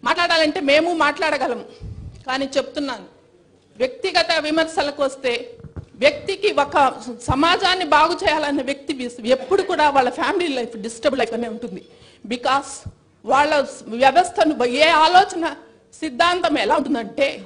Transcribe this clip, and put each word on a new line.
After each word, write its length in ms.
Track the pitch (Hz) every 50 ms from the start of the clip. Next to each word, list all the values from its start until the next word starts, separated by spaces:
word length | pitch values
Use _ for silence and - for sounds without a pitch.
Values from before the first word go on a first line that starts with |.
| - 240
మాట్లాడాలంటే 520 | 320 330 349 349 339 330 320 302 302 381 294 277
మేము 220 | 277 302 320 339 349 330 294
మాట్లాడగలం, 600 | 294 294 - 320 311 294 277 254 294 240 220 - - - - - - - - - - - - -
కానీ 180 | - 254 269 277 269 269
చెప్తున్నాను, 500 | 277 254 262 - 311 285 277 254 214 185 - _ _ _ _ _ _ _ _ _ _ _ _ _ -
వ్యక్తిగత 500 | 240 262 254 - - 392 330 359 330 330 339 320 294
విమర్శలకు 560 | 302 311 320 320 320 - - 285 285 277 - 285
వస్తే 260 | 269 269 - - 254 240 233 247 - - - - - - - - - _ - 214
వ్యక్తికి 480 | 285 294 - - - 392 381 - 415 320 277 285
ఒక 120 | 277 - 302 285 262 - - - 247 240 - - -
సమాజాన్ని 560 | 285 262 302 339 359 381 392 359 370 370 370 294 311
బాగు 180 | 294 311 339 349 - 370
చేయాలన్న 400 | 359 302 311 302 294 285 285 262 247
వ్యక్తి 220 | 277 277 - - 311 262 254 240 240 - 220 226 254
ఎప్పుడు 260 | 254 - - 370 381 370 -
కూడా 160 | 370 302 302 294 277
వాళ్ళ 140 | 269 254 247 247 -
ఫ్యామిలీ 300 | 339 247 359 392 349 339 269 254
లైఫ్ 160 | 233 220 - 220 196
డిస్టర్బ్ 320 | 226 - - - 302 247 277
లైఫ్ 140 | 247 214 - -
అనే 100 | 240 233 214
ఉంటుంది. 280 | 226 - 220 180 - - - - - - - - _ _ 208 233
Because 400 | 247 - 277 262 277 285 - - - - - - _ _ _ _ _ _ 214 247
వాళ్ళ 200 | 269 294 302 311 294 269 - - - - - 214 233 254
వ్యవస్థను, 600 | 269 262 330 359 359 - - 349 311 302 226 240
ఏ 240 | 247 240 277 302 320 339 302 311
ఆలోచన 480 | 320 359 359 392 381 - 349 320 320 285 - - - - _ _ _ _ -
సిద్ధాంతం 580 | - 320 247 233 339 339 359 359 349 330 302 277 208
ఎలా 120 | - 294 320
ఉంటుందంటే 480 | - - 302 233 226 196 - - 277 277 - - 196